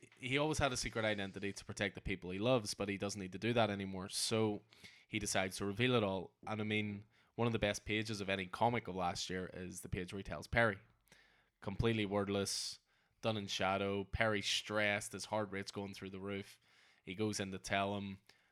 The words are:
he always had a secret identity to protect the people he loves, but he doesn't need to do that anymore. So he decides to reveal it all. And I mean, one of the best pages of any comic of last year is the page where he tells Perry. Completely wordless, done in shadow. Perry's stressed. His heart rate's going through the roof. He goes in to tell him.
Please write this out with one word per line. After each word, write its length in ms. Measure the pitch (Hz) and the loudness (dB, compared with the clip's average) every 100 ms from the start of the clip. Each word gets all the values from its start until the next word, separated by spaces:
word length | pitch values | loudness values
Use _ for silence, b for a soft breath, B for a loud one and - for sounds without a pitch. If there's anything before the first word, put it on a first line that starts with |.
| - - | -16 -12
he 180 | 127 139 | -2 0
always 200 | 151 147 | 2 2
had 140 | 139 | 2
a 40 | 123 | 2
secret 280 | 120 117 110 | -2 0 2
identity 460 | 101 95 95 101 | 2 -2 -4 -6
to 100 | - | -6
protect 300 | - 101 101 | -10 -2 -2
the 60 | - | -2
people 280 | - 92 87 | -4 -4 -4
he 80 | 95 | 0
loves, 360 | 113 131 104 | 4 4 2
but 140 | - 101 | -2 -2
he 80 | 98 | 0
doesn't 220 | 101 101 | -2 -2
need 120 | 92 | -6
to 60 | 92 | -2
do 160 | 107 | 2
that 160 | 117 107 | 4 4
anymore. 380 | 101 98 95 98 | 2 -4 -6 -6
So 500 | - - 113 110 104 - B B B B | -2 2 4 4 2 -6 B B B B
he 100 | 110 | -4
decides 380 | 98 101 95 - | 0 2 2 0
to 80 | |
reveal 300 | 101 101 127 | -2 2 4
it 100 | 123 | 4
all. 260 | 101 95 85 - - | 4 0 -4 -12 -8
And 140 | 110 | -4
I 40 | |
mean, 400 | 107 107 104 101 - b b - | 0 0 0 -4 -10 b b 0
one 100 | 117 | 0
of 80 | |
the 40 | 113 | 4
best 280 | 104 101 - | 2 0 0
pages 340 | 107 110 101 | 0 0 -4
of 80 | 95 | 0
any 160 | 98 | 0
comic 420 | 90 - 117 120 - | -2 2 2 2 -2
of 100 | 92 | -2
last 340 | 87 95 - | -2 -2 -4
year 200 | 92 90 | -4 -4
is 260 | 90 90 90 | -6 -10 -10
the 80 | 90 | -6
page 240 | - 90 | -6 -4
where 60 | 101 | -8
he 60 | |
tells 220 | - 82 - | -6 -8 0
Perry. 300 | 120 113 101 - _ _ B B B B _ | 4 4 2 -10 _ _ B B B B _
Completely 420 | - 95 117 113 | -6 0 2 2
wordless, 720 | 101 101 98 101 98 - - - b b b b | 2 2 2 2 0 -2 -6 -10 b b b b
done 160 | 117 110 | -2 0
in 80 | 98 | -2
shadow. 600 | - 95 98 98 101 92 | 0 2 4 2 0 -2
Perry's 320 | - 113 104 - | 2 2 4 0
stressed. 640 | - - 107 104 104 - | -2 0 2 2 2 -2
His 120 | 98 | -8
heart 240 | - 107 101 | -4 -2 -2
rate's 200 | 98 98 | -4 -6
going 240 | 104 101 | -6 -8
through 160 | 101 95 | -8 -10
the 80 | 95 | -8
roof. 380 | 98 98 101 - b b b b - | -6 -4 -6 -14 b b b b -10
He 80 | |
goes 260 | 92 107 101 | -2 0 0
in 100 | 98 | -4
to 60 | 95 | -6
tell 380 | - 98 101 101 | 0 2 2 0
him. 220 | 98 95 b b b | -4 -10 b b b